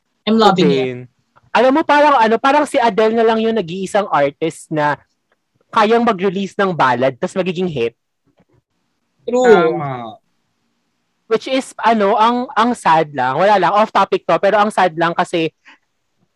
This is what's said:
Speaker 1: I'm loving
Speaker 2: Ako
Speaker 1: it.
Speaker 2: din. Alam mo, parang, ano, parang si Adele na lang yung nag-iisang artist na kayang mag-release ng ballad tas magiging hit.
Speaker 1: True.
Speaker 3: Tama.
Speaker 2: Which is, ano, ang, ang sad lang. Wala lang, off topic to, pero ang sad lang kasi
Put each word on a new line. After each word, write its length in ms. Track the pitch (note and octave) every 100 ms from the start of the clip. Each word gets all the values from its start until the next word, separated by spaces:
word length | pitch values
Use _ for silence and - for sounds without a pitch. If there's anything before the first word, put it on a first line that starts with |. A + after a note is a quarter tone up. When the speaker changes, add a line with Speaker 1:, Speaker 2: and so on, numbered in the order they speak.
| _ _ -
Speaker 1:
I'm 80 |
loving 320 | A3 G#3+ F#3 D#3
Speaker 2:
Ako 80 |
Speaker 1:
it. 80 | C3+
Speaker 2:
din. 160 | C3 B2 B2 _ _ _ _
Alam 180 | G3 B3+
mo, 100 | C#4
parang, 340 | E4 D4 D4 C#4
ano, 180 | A3+ A3+
parang 300 | C4+ C#4+ D4
si 160 | C#4
Adele 320 | A#3 G3 A3
na 80 | A3+
lang 160 | A3+ A3+
yung 160 | A3
nag-iisang 560 | A3+ E3+ F#3 F#3+ G#3+ G3+
artist 640 | D#3 C#3+ C#3+ E3 - -
na 240 | D3+ D3 C#3+ _ _ _ _ _ _ _
kayang 320 | - G#3+ A#3
mag-release 560 | A#3 G3 G3 F#3 G3 -
ng 160 | G3
ballad 400 | E3 C3 B2 C3 B2+
tas 220 | F#3 G3
magiging 320 | E3+ D#3+ F#3
hit. 240 | D3 A#2 - _ _ _ _ _ _ _ _ _ _ _ _
Speaker 1:
True. 560 | - A#3+ B3+ G3+ E3 E3+
Speaker 3:
Tama. 400 | C#3+ B2+ A#2 G#2+ _ _ _ _ _ _ _ _ _ _ -
Speaker 2:
Which 200 | A3 -
is, 320 | C4 - -
ano, 380 | A3 A3+ G3 G3+
ang, 340 | A3 B3 B3+
ang 220 | - A#3
sad 400 | A#3+ F#3+ D#3+ D#3+
lang. 240 | C#3 B2+ C3+
Wala 200 | F#3+ G#3
lang, 120 | E3+
off 200 | G3+ G#3+
topic 340 | A3+ G3 F#3+ -
to, 80 | E3
pero 200 | G3+ G#3
ang 140 | G#3
sad 260 | - F#3 D#3+
lang 160 | E3+
kasi 400 | E3+ F3+ F3 D#3+ - _ - _ _ _ _ _